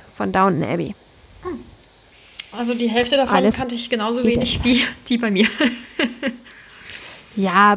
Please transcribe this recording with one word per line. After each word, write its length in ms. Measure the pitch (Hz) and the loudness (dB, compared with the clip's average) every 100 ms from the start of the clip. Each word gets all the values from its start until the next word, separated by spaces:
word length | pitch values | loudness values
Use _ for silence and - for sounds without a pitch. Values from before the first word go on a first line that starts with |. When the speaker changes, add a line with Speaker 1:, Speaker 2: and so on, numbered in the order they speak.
| - - | -12 -8
Speaker 1:
von 160 | 202 | -4
Downton 320 | 190 196 156 | 0 2 2
Abbey. 320 | - 170 147 - _ - - - 370 247 240 - - _ _ - - - - | -2 -4 -6 -10 _ -20 -20 -14 -10 -10 -12 -20 -20 _ _ -20 -20 -16 -14
Speaker 2:
Also 220 | 214 240 240 | -8 -4 -2
die 120 | 233 | 0
Hälfte 300 | 233 240 277 | 0 0 0
davon 180 | 254 196 | 2 4
Speaker 1:
Alles 220 | 196 233 | 2 2
Speaker 2:
kannte 180 | 254 233 | -2 -6
ich 140 | - | -4
genauso 300 | 233 214 240 | -2 -2 0
Speaker 1:
Edith. 140 | 233 240 | 2 2
Speaker 2:
wenig 280 | 240 - | 0 0
wie 200 | 247 247 - - - | 2 2 0 -6 -4
die 80 | 240 | -2
bei 140 | 233 | 0
mir. 160 | 190 220 | 2 2
<laughs> 40 | - 240 - - - 277 - 269 - - - - - - - - - - 208 | 2 -2 -2 -12 -4 -4 -4 -8 -8 -16 -20 -20 -20 -20 -18 -18 -20 -12 -4
Speaker 1:
Ja, 380 | 190 180 208 | 0 4 6